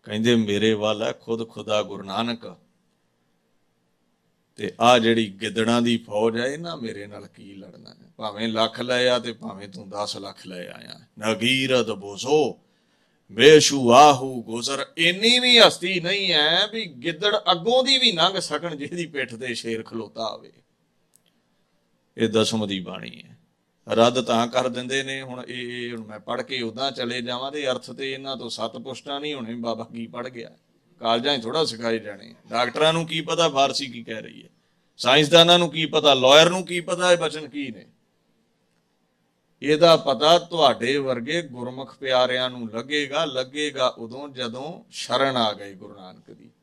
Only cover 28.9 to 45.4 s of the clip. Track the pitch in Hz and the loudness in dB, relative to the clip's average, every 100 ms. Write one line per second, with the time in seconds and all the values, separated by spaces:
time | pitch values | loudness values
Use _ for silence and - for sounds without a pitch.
28.9 | 117 143 143 151 143 113 120 117 113 113 | -14 -12 -10 -8 -8 -10 -8 -8 -8 -10
29.9 | 117 113 120 127 123 117 _ _ _ _ | -14 -12 -12 -12 -14 -18 _ _ _ _
30.9 | _ 117 117 135 139 113 160 147 113 117 | _ -2 0 0 -4 -2 -2 -2 -4 -4
31.9 | 113 104 98 - - _ 117 120 117 156 | -4 -6 -16 -20 -20 _ -4 -2 2 2
32.9 | 165 160 165 156 165 165 139 135 - 139 | 2 -4 -6 -4 0 2 2 0 0 -8
33.9 | 117 117 110 - - - _ _ _ _ | -12 -12 -14 -14 -20 -20 _ _ _ _
34.9 | _ 117 143 151 170 170 175 170 156 156 | _ 4 6 8 8 8 6 4 -2 -2
35.9 | 151 151 135 127 147 170 185 170 175 170 | 2 4 6 8 8 8 2 -4 -8 -4
36.9 | 175 180 175 160 151 147 143 135 101 - | -2 2 2 2 -6 -12 -10 -10 -12 -20
37.9 | _ _ _ _ _ _ _ _ _ _ | _ _ _ _ _ _ _ _ _ _
38.9 | _ _ _ _ _ _ _ 135 151 170 | _ _ _ _ _ _ _ 0 4 6
39.9 | 156 - 127 151 175 170 170 139 113 120 | 6 4 2 4 4 2 2 4 4 0
40.9 | 143 135 123 117 170 151 120 120 131 131 | -2 -2 -4 -4 -6 -6 -12 -12 -12 -16
41.9 | - 135 127 127 127 127 123 113 110 131 | -10 0 2 2 0 -4 -6 -10 -10 -6
42.9 | 147 143 143 160 127 131 147 147 135 127 | -4 -4 -4 -4 -6 -8 -6 -6 -2 -2
43.9 | - 113 117 147 127 120 123 147 170 _ | -2 -14 -14 -14 -10 -10 -10 -14 -16 _
44.9 | - - 123 135 127 | -14 -4 0 0 0